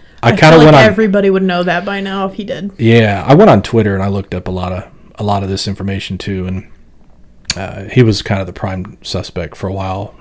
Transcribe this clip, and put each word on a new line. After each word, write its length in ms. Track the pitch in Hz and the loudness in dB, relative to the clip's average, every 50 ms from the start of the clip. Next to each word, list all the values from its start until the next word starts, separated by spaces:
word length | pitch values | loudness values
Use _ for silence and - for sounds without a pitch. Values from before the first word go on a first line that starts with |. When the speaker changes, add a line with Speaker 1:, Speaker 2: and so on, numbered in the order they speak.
| - _ _ - | -20 _ _ -4
Speaker 1:
I 80 | - - | -2 -2
Speaker 2:
kinda 180 | 214 180 165 156 | 2 4 6 6
Speaker 1:
feel 80 | 165 160 | 8 8
like 60 | 151 | 8
Speaker 2:
went 100 | 156 151 | 8 8
on 60 | 139 | 6
Speaker 1:
everybody 480 | 220 220 190 214 220 208 190 202 196 196 | 6 4 4 2 0 2 2 2 2 2
would 120 | 190 190 | 0 0
know 200 | 190 185 175 175 | 0 0 -2 -2
that 220 | 180 180 165 175 190 | -2 -2 -2 -4 -4
by 160 | 202 196 196 | -6 -6 -6
now 260 | 196 196 190 196 190 | -8 -8 -6 -6 -6
if 80 | 196 196 | -6 -8
he 100 | - 202 | -10 -10
did. 280 | 202 180 156 190 202 - - | -10 -10 -10 -10 -12 -6 -2
Speaker 2:
Yeah, 460 | 120 110 117 117 110 104 98 92 - | 2 4 4 4 4 2 -2 0 4
I 80 | - 143 | 4 6
went 160 | 170 220 196 | 8 8 6
on 120 | 127 104 | 6 4
Twitter 320 | 98 - - 113 104 104 98 | 2 0 0 0 0 0 -2
and 80 | 95 | -2
I 60 | 98 101 | -4 -4
looked 260 | 98 98 92 - 95 | -4 -6 -6 -6 -8
up 140 | 92 - - | -8 -6 -8
a 40 | |
lot 200 | 92 92 90 92 | -8 -6 -6 -6
of, 120 | 92 90 - - - _ - - _ | -8 -8 -10 -14 -20 _ -20 -20 _
a 60 | - 107 | -6 -4
lot 180 | 101 101 101 | -2 -2 -2
of 60 | 98 95 | -2 -4
this 200 | 98 95 - 104 | -6 -6 -6 -6
information 500 | 98 - 98 98 98 98 - - 98 90 | -8 -6 -6 -6 -6 -6 -8 -10 -10 -10
too, 280 | - 104 98 92 92 | -8 -8 -8 -6 -6
and, 220 | 92 92 92 - - - - - _ _ _ _ - _ _ - - _ _ - - - | -8 -8 -10 -10 -14 -20 -20 -20 _ _ _ _ -20 _ _ -20 -20 _ _ -12 -10 -8
uh, 280 | - 95 90 - 107 98 | -8 -10 -10 -12 -14 -14
he 180 | 95 - 127 | 0 2 4
was 200 | 120 110 104 - | 4 4 2 -2
kind 180 | - - 107 95 | -4 -4 -4 -6
of 60 | 95 | -6
the 60 | 90 | -8
prime 460 | - - - 101 95 92 90 - - _ | -10 -10 -10 -8 -8 -10 -10 -12 -16 _
suspect 540 | - - - 90 85 - - 92 85 80 - | -12 -10 -8 -8 -8 -8 -10 -10 -10 -10 -10
for 120 | - - 95 | -10 -10 -8
a 40 | |
while. 420 | 95 98 95 95 92 98 104 - - - | -8 -8 -8 -8 -8 -8 -10 -12 -16 -18